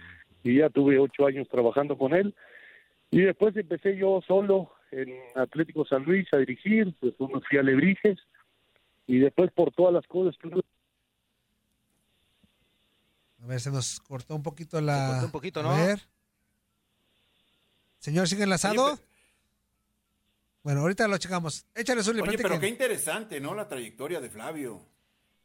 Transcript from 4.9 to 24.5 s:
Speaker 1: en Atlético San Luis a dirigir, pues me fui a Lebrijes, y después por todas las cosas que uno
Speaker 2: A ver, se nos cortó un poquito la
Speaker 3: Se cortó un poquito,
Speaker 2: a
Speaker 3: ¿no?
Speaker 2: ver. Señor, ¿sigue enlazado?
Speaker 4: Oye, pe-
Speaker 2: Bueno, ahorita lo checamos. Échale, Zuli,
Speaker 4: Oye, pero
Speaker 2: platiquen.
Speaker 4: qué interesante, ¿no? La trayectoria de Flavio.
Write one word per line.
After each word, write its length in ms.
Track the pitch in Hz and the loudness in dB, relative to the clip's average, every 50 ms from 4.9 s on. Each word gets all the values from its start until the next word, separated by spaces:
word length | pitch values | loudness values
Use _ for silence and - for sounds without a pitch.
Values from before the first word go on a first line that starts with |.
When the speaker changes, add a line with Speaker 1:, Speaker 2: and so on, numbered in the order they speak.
Speaker 1:
en 240 | 135 131 131 127 127 127 127 120 - | -10 -8 -8 -8 -10 -14 -18 -8 -4
Atlético 500 | 131 127 - - 151 165 - - 156 143 | -4 -4 -2 -2 -4 -6 -4 -4 -6 -4
San 200 | - 139 135 135 | -2 -2 -2 0
Luis 220 | 156 185 196 180 - | 0 0 0 0 2
a 60 | - 139 | 0 0
dirigir, 560 | 131 127 123 - - 196 220 220 214 185 160 - | 0 0 -4 -4 -2 2 2 2 2 0 -2 -4
pues 120 | - 123 - - | -4 -4 -4 -4
me 200 | 135 135 135 131 | -6 -6 -4 -6
fui 160 | - - - 139 | -4 -2 0 2
a 40 | |
Lebrijes, 560 | 135 135 131 131 147 185 190 - - 214 190 - _ _ _ _ _ _ _ _ _ _ _ _ _ _ _ _ _ | 4 4 4 4 4 4 4 4 2 2 0 0 _ _ _ _ _ _ _ _ _ _ _ _ _ _ _ _ _
y 120 | - 127 127 | 0 2 4
después 320 | 135 139 - - 185 175 | 4 4 4 2 2 2
por 200 | - - 170 143 | 2 2 0 2
todas 200 | - - 180 180 | 2 2 4 4
las 140 | 175 165 - | 4 2 -2
cosas 280 | _ - 180 185 175 - - | _ -2 -2 0 0 -2 -4
que 80 | - 165 | -10 -6
uno 140 | 175 185 - _ _ _ _ _ _ _ _ _ _ _ _ _ _ _ _ _ _ _ _ _ _ _ _ _ _ _ _ _ _ _ _ _ _ _ _ _ _ _ _ _ _ _ _ _ _ _ _ _ _ _ _ _ _ _ | -6 -6 -6 _ _ _ _ _ _ _ _ _ _ _ _ _ _ _ _ _ _ _ _ _ _ _ _ _ _ _ _ _ _ _ _ _ _ _ _ _ _ _ _ _ _ _ _ _ _ _ _ _ _ _ _ _ _ _
Speaker 2:
A 40 | 117 | -10
ver, 140 | 120 127 123 | -8 -8 -6
se 100 | 120 139 | -4 -4
nos 300 | 139 135 120 - - - | -4 -4 -4 -6 -8 -10
cortó 340 | - _ 139 127 - - 156 | -12 _ -14 -14 -12 -10 -10
un 80 | 151 | -8
poquito 380 | 143 165 151 - 165 - - 160 | -8 -10 -10 -12 -12 -8 -4 -2
la 160 | 151 147 143 | -2 0 0
Speaker 3:
Se 140 | 139 135 135 | 0 -2 -2
cortó 160 | 131 127 127 | -2 -2 -4
un 60 | 113 | -4
poquito, 280 | - 147 151 185 - 156 | -6 -8 -10 -8 -6 -4
Speaker 2:
a 20 | |
Speaker 3:
¿no? 140 | 151 160 160 | -2 0 2
Speaker 2:
ver. 240 | 156 170 190 208 202 - _ _ _ _ _ _ _ _ _ _ _ _ _ _ _ _ _ _ _ _ _ _ _ _ _ _ _ _ _ _ _ _ _ _ _ _ _ _ _ | 2 2 0 0 -2 -6 _ _ _ _ _ _ _ _ _ _ _ _ _ _ _ _ _ _ _ _ _ _ _ _ _ _ _ _ _ _ _ _ _ _ _ _ _ _ _
Señor, 300 | - 151 151 180 185 165 | -8 -2 0 0 0 0
¿sigue 160 | 185 202 208 | 0 0 0
enlazado? 420 | 196 190 165 - 196 214 240 262 | 0 0 0 0 0 0 2 2
Speaker 4:
Oye, 100 | 285 294 | 0 0
pe- 60 | - _ _ _ _ _ _ _ _ _ _ _ _ _ _ _ _ _ _ _ _ _ _ _ _ _ _ _ _ _ _ _ _ | -4 _ _ _ _ _ _ _ _ _ _ _ _ _ _ _ _ _ _ _ _ _ _ _ _ _ _ _ _ _ _ _ _
Speaker 2:
Bueno, 180 | - 147 139 139 | -4 -2 -2 0
ahorita 260 | 147 175 196 - 226 | 0 0 0 0 0
lo 120 | 208 196 175 | 0 0 -2
checamos. 480 | - 175 185 175 170 156 - - - _ _ | -4 -4 -6 -6 -6 -6 -8 -12 -14 _ _
Échale, 280 | 220 233 269 254 233 | -6 -4 -2 -2 0
Zuli, 180 | 196 214 233 220 | 0 -2 -2 -2
Speaker 4:
Oye, 160 | - 202 214 | -2 -2 -2
pero 120 | 220 233 185 | -2 0 -2
Speaker 2:
platiquen. 120 | 170 160 | 0 0
Speaker 4:
qué 80 | 175 202 | -2 -4
interesante, 720 | 233 233 262 240 202 - - 160 165 214 220 220 170 143 | -2 -2 -2 -2 -2 -4 -4 -4 -6 -6 -8 -10 -10 -10
¿no? 140 | 139 151 185 | -8 -8 -8
La 140 | 214 208 - | -8 -8 -8
trayectoria 520 | 151 127 117 107 - 113 131 156 175 160 | -10 -10 -10 -12 -12 -12 -8 -8 -8 -8
de 100 | 131 110 | -8 -10
Flavio. 500 | - 107 113 151 | -14 -12 -12 -10